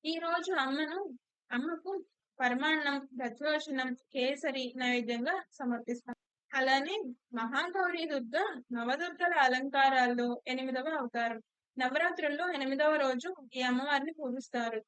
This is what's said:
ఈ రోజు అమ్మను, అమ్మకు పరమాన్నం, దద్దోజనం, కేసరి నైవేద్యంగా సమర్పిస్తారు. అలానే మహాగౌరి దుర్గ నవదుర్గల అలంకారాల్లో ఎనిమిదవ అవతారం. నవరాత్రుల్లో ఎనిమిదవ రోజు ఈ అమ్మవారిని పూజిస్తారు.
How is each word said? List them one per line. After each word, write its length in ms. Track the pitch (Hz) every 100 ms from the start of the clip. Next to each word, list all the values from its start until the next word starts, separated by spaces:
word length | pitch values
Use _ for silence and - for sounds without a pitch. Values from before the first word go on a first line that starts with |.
ఈ 100 | 311 330
రోజు 280 | 330 349 359 339
అమ్మను, 360 | 262 277 311 349 392 247 _ _ _
అమ్మకు 420 | 240 302 330 349 392 - _ _ -
పరమాన్నం, 560 | 247 247 302 311 285 277 269 247
దద్దోజనం, 680 | 247 233 294 302 302 269 254 247 _
కేసరి 520 | 277 254 277 311 262 254 254
నైవేద్యంగా 540 | 247 247 226 233 262 370 - -
సమర్పిస్తారు. 640 | 247 240 - 240 247 240 _ _ _ 262
అలానే 380 | 262 269 294 415 330 247 _ 240
మహాగౌరి 680 | 233 269 349 381 359 349 320
దుర్గ 240 | 277 233 294 403 294 - 240
నవదుర్గల 580 | 240 285 349 311 349 330 262
అలంకారాల్లో 840 | 254 269 277 269 262 247 240 240 240 -
ఎనిమిదవ 360 | 254 262 254 285 311
అవతారం. 400 | 247 233 233 226 _ _ _ -
నవరాత్రుల్లో 680 | 254 285 349 349 302 285 359 302
ఎనిమిదవ 360 | 269 269 302 302
రోజు 260 | 269 254 339 370 254 262
ఈ 60 | 254
అమ్మవారిని 420 | 247 285 285 294 311
పూజిస్తారు. 580 | 269 254 - 247 233 220